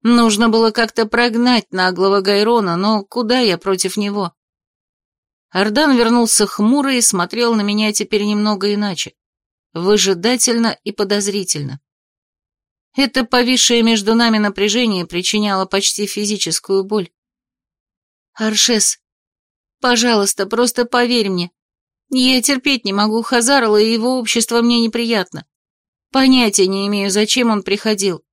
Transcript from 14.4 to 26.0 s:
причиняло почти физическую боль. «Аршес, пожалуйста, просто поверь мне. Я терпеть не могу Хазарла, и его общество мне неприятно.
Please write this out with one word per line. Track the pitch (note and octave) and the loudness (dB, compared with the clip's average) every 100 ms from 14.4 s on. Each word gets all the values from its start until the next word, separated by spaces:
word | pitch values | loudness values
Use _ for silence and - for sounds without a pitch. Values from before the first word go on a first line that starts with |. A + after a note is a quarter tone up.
| G#3 G3 G#3 A3 A#3+ F#3+ E3+ | -2 0 0 0 0 -2 -4
причиняло | F3 F3+ G#3+ G#3 F#3+ F#3 | -4 -2 -2 0 -2 -2
почти | G3 G3 - G#3 | -2 -2 -4 -6
физическую | - G#3 G#3 E3 D#3+ - G3 | -4 -4 -4 -4 -6 -2 -2
боль. | F#3+ G#3+ F3 _ _ _ _ _ _ _ _ _ _ _ _ | 0 -4 -6 _ _ _ _ _ _ _ _ _ _ _ _
«Аршес, | - A3 G#3+ - A3 G#3 - _ _ _ _ _ _ _ _ | -6 -2 0 0 2 0 -4 _ _ _ _ _ _ _ _
пожалуйста, | B3 A#3+ A#3+ A3 G3 - G3 | 0 2 2 2 0 -2 -4
просто | A3+ B3 - A#3+ | 0 0 0 -2
поверь | B3 A#3+ A#3+ G3+ | 0 2 0 0
мне. | F3+ F3 _ _ _ _ _ _ | -2 -6 _ _ _ _ _ _
Я | C4 B3+ C4 | 0 2 2
терпеть | A#3 C4+ D4 C4 G3+ | 0 0 0 -2 -2
не | |
могу | G3 G#3+ A3 | -2 0 -2
Хазарла, | A3+ A#3+ A#3 C#4 A3+ G#3 | 0 0 2 2 4 2
и | A3 | 2
его | A3+ A#3+ B3+ | 0 0 -2
общество | A#3 A#3 A3+ A#3 | -2 -2 0 0
мне | A#3 A#3+ | 2 2
неприятно. | A3+ A#3 A#3 A3 F3+ - - _ _ _ _ _ | 0 -2 -2 -2 -4 -12 -18 _ _ _ _ _